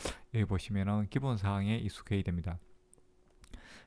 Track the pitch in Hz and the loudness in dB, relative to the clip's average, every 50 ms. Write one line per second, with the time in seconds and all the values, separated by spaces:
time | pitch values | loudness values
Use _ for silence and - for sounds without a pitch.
0 | - - - - - - - 113 104 - 98 92 - - 101 98 95 101 104 107 | -6 -8 -8 -8 -10 -2 2 2 2 4 2 -2 0 0 0 2 2 2 2 2
1 | 104 101 - 135 135 135 120 101 95 98 101 98 98 101 113 117 - 98 - - | 0 0 0 0 0 0 0 2 2 2 2 2 2 2 2 0 0 -4 -6 -6
2 | - - 101 98 90 95 87 87 82 87 85 82 - - - - _ _ - - | -4 0 0 2 2 2 0 0 -2 -2 -6 -6 -10 -14 -20 -20 _ _ -20 -20
3 | - - _ _ - _ _ - - - - - - - - - - | -20 -20 _ _ -20 _ _ -20 -20 -18 -18 -18 -18 -18 -20 -20 -16